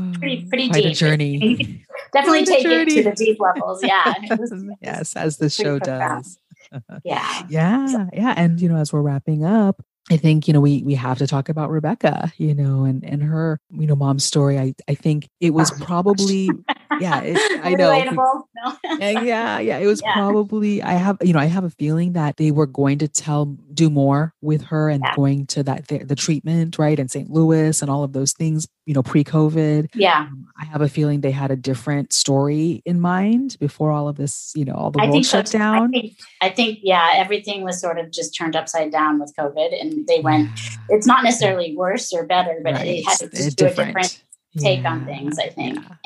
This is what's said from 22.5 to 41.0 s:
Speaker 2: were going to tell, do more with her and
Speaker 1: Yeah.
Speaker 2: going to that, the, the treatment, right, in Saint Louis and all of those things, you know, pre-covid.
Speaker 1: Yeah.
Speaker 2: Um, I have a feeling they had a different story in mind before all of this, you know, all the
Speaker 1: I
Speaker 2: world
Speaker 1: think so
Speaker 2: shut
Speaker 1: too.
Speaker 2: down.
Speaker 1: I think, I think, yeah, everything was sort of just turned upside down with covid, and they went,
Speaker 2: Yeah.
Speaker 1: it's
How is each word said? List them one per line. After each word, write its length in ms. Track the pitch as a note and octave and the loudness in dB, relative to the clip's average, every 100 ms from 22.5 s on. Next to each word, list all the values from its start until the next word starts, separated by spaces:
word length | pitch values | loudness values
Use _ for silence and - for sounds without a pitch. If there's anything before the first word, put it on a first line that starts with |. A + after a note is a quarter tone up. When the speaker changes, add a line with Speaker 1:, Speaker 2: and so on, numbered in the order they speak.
Speaker 2:
were 160 | D3 D3 | 2 0
going 320 | C3 C#3 C#3+ | 2 0 0
to 100 | D3+ | -2
tell, 380 | - D#3 D3 D3 C#3 - | -4 -2 -2 -2 -6 -8
do 160 | D3 D#3+ | 0 2
more 460 | C#3+ C#3 C#3+ D#3+ - | 4 4 2 0 -4
with 200 | D3+ D#3 | -2 -2
her 260 | - D#3 D#3 | -2 0 0
and 120 | C#3+ | 0
Speaker 1:
Yeah. 120 | C3 - | 0 0
Speaker 2:
going 300 | C#3 C#3 C#3 | 2 0 -4
to 140 | D3+ | -4
that, 260 | C#3 - C#3+ | -4 -4 -6
the, 100 | D3 | -6
the 100 | C3+ C#3+ | -4 -4
treatment, 640 | - D3+ - E3 D#3+ D#3+ | -2 -2 0 -2 0 0
right, 200 | D3+ D3+ | 0 2
in 100 | C3 | -2
Saint 220 | C#3+ - | -6 -2
Louis 500 | D#3+ D#3+ D#3+ D#3 D3+ | 2 4 4 2 0
and 100 | C#3+ | -2
all 140 | C#3 | -2
of 80 | C#3 | -2
those 200 | C3+ C#3 | -2 -2
things, 340 | - D#3+ D#3 - _ | -2 -2 -2 -4 _
you 80 | - | -2
know, 100 | C#3 | -2
pre-covid. 840 | A#2 D3+ C#3+ D#3 D#3 D#3+ D3+ D3+ D#3 | 2 2 2 2 2 2 2 0 0
Speaker 1:
Yeah. 320 | A#3 F#3+ D#3 D3+ | 2 2 2 0
Speaker 2:
Um, 200 | C3+ - - | -12 -18 -16
I 80 | D3+ | -6
have 160 | D3+ | -2
a 60 | D3 | 0
feeling 340 | - D3 D3 | 0 0 0
they 80 | C3+ | 0
had 200 | C3+ C#3 | -2 -2
a 60 | C3+ | -2
different 560 | C3 B2+ - C#3+ C3 | -4 -4 -2 -4 -2
story 720 | - - C3+ C#3+ D3+ D#3+ C3 | -2 2 2 2 0 0 -2
in 160 | - F3 | -2 0
mind 560 | F3 F3+ G#3 A#3+ C4+ - | 2 2 2 2 0 -4
before 320 | D3 - D3+ | -4 0 0
all 160 | D3 D3 | 0 -2
of 100 | C#3+ | -4
this, 360 | C#3+ - - | -6 -8 -10
you 120 | D#3 C3+ | -6 -4
know, 80 | |
all 160 | - - | -2 -2
the 80 | D3 | 0
Speaker 1:
I 60 | |
Speaker 2:
world 100 | D3 | 4
Speaker 1:
think 100 | C#3+ | 4
so 140 | - A#3+ | 4 2
Speaker 2:
shut 80 | G3+ | 2
Speaker 1:
too. 120 | A3 | 0
Speaker 2:
down. 360 | G#3+ A3 A#3+ | 2 2 2
Speaker 1:
I 60 | B3+ | 0
think, 120 | G#3+ - - - | -6 -14 -14 -2
I 60 | F#3+ | -2
think, 280 | A3 A3+ A3 | 0 -2 0
yeah, 300 | G3 F3+ E3 | 2 4 4
everything 480 | F#3 F#3+ G#3 G#3 G3 | 4 2 -2 -4 -8
was 160 | F#3 F3+ | -6 -4
sort 180 | F3+ E3+ | -4 -4
of 120 | E3 | -6
just 260 | E3 D#3+ - | -8 -8 -6
turned 180 | E3 D#3 | -4 -4
upside 360 | D#3 E3 D#3 | -2 -4 -2
down 260 | D#3 D#3 D3 | 2 2 2
with 140 | D3 - | -2 -6
covid, 420 | C#3+ D3+ E3 - | -4 -2 -2 -2
and 260 | D#3 D3+ D#3 | -6 -4 0
they 120 | E3 | 2
went, 280 | D#3 D3+ - | 4 2 2
Speaker 2:
Yeah. 280 | - - - - | -4 -12 -8 0
Speaker 1:
it's 100 | G#3+ | 2